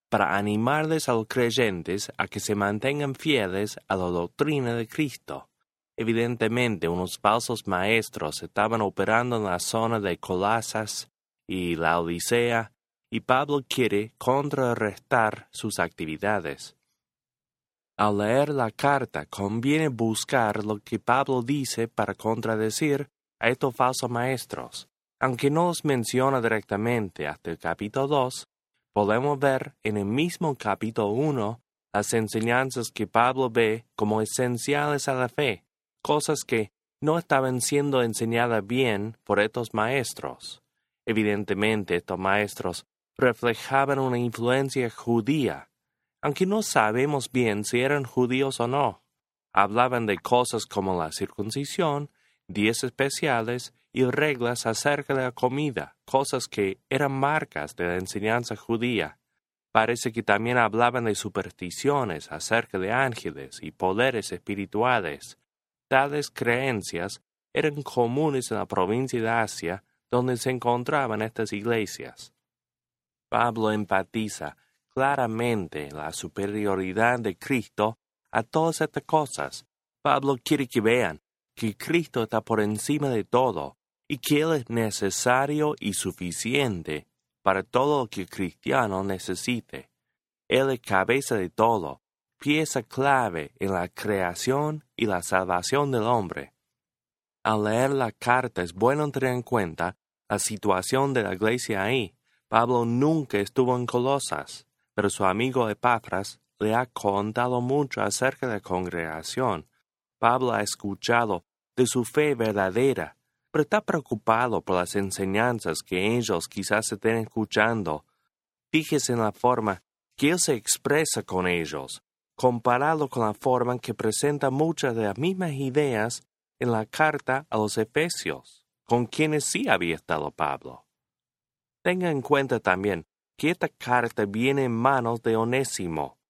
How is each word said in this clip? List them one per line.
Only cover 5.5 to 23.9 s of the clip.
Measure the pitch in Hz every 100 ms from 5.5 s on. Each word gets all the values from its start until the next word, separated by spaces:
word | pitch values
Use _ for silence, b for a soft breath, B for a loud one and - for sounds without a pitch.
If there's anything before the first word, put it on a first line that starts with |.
| _ _ _ _ -
Evidentemente, | 113 117 117 120 110 120 123 95 82
unos | 87 92 -
falsos | 104 113 - 113 -
maestros | 90 101 113 - - 78 -
estaban | - - 107 113
operando | 101 - 95 110 123 117
en |
la | 101 90
zona | - 113 113 113
de | 98 85
Colosas | - 92 101 113 - 110 107 - - _ _ _ -
y | 92 87
la | 82 82 87
Odisea, | 85 87 - 120 120 117 113 _ _ _ _
y | 117
Pablo | - 127 143 143 -
quiere | - 113 101 110 -
contrarrestar | - 135 143 139 127 113 107 95 - 123 110 - -
sus | - 110 -
actividades. | 85 - 80 78 101 104 80 67 - - _ _ _ _ _ _ _ _ _ _ _ -
Al | 104 101
leer | 104 127 147
la | 139 113
carta, | - 143 139 120 78 73
conviene | - 98 113 131 151 156
buscar | 117 113 107 - 135 107 104
lo | 104 104
que | - 107
Pablo | - 127 139 131
dice | 117 147 127 - 113
para | - 101
contradecir | 98 113 113 113 110 110 - 156 139 143 _ _ -
a | 117
estos | 131 139 117
falsos | 127